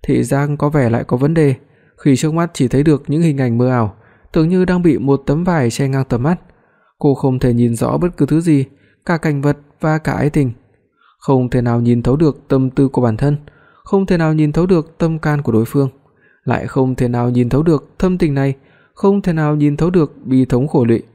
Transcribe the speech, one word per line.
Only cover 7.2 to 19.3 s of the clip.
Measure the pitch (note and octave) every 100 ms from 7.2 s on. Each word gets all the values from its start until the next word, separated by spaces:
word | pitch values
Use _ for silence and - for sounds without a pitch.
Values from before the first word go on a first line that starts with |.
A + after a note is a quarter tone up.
| C#3 B2+
thể | B2+
nhìn | A#2 A#2+ A2+
rõ | B2 C3+
bất | F3 -
cứ | C#3+
thứ | D3+
gì, | E3+ C#3+ C3 _ _ _ -
cả | E3
cảnh | D#3+ D3
vật | D3 C#3+ _ _
và | D#3+ D#3
cả | D#3
ái | - C#3+
tình. | D3+ C3+ A#2 _ _ _ _ _ _
Không | - C3 B2
thể | B2+
nào | A#2+ A#2
nhìn | A#2+ A#2+
thấu | A#2+ C#3+
được | D#3+ - _
tâm | C3+ C3
tư | C3+ C3+
của | C3+
bản | A#2+ A2
thân, | C#3 D3 - _ _ _
không | - G3 F#3+
thể | F3+
nào | D#3+
nhìn | D#3 D3+
thấu | D3+ F#3
được | F3 D3+ _
tâm | E3 D#3+
can | D#3 D3
của | C#3+
đối | A2 A2+
phương, | C#3+ C3+ - _ _ _ _
lại | - A#2+ A#2
không | C#3+ C3 B2+
thể | B2
nào | A#2+ A#2+
nhìn | B2 A#2+
thấu | C3+
được | D#3+ D3+ - _
thâm | F#3 F3+
tình | E3
này, | C#3 C#3 C3+ _ _ _
không | - G3 G3+
thể | G3